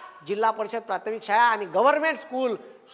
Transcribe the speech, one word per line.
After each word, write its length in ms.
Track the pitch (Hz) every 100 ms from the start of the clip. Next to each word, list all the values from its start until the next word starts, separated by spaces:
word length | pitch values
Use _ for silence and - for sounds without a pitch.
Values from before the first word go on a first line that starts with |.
| - - 147
जिल्हा 240 | 202 226
परिषद 320 | 214 208 226
प्राथमिक 400 | 214 190 214 220
शाळा 200 | 202 214
आणि 220 | 240 214 185
गव्हर्नमेंट 520 | 180 262 302 320 285
स्कूल 380 | - 254 247 196 - - _